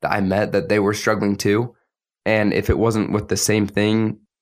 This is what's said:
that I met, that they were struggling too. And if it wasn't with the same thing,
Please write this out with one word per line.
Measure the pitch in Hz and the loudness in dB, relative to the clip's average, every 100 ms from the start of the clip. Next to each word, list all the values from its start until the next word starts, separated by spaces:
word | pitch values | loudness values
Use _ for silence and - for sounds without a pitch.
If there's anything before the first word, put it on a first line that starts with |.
that | 73 | -4
I | 101 | -2
met, | 95 95 107 | 0 0 0
that | 101 82 | -2 0
they | 104 | 0
were | 101 | 2
struggling | 107 - 104 104 98 | 0 -2 0 0 0
too. | 101 104 120 - _ _ _ _ - | 0 0 0 -8 _ _ _ _ 0
And | 110 104 | 2 2
if | - - | 0 0
it | 90 | 0
wasn't | 113 107 95 | 2 0 0
with | 104 101 | -2 -2
the | 104 | -4
same | - 107 101 | 0 0 0
thing, | - 107 110 110 107 _ _ | 0 0 2 0 -4 _ _